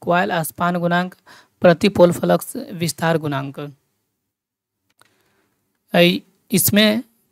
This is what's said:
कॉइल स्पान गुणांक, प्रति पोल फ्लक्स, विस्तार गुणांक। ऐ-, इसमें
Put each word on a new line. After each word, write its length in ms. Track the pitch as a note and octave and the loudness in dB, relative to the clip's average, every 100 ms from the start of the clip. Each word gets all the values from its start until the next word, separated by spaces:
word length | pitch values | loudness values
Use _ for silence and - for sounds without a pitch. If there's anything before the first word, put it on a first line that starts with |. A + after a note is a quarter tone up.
कॉइल 420 | - F3 G3+ F3 | -2 0 0 -2
स्पान 340 | D#3 - F3 F3+ | -6 -4 -4 -2
गुणांक, 380 | F3 F3 F3+ - _ - _ - | -2 -2 -4 -10 _ -20 _ 2
प्रति 280 | F3+ F3 G3+ | 2 4 2
पोल 240 | - F3 | 4 4
फ्लक्स, 440 | E3 F3 F3 - B3+ - | 4 -2 -2 -4 -12 -12
विस्तार 460 | E3+ E3 - E3 D#3+ | -8 -8 -4 -2 -2
गुणांक। 540 | D3+ C3+ C#3 D3 C#3+ C3+ _ _ _ _ _ _ _ _ _ _ _ _ _ _ _ _ _ _ _ _ _ | -4 -8 -10 -12 -14 -16 _ _ _ _ _ _ _ _ _ _ _ _ _ _ _ _ _ _ _ _ _
ऐ-, 240 | E3+ F3 F#3+ - _ - | 2 2 0 -8 _ -4
इसमें 520 | F#3 - G3+ G#3+ A3 - _ _ | -2 0 2 2 0 -6 _ _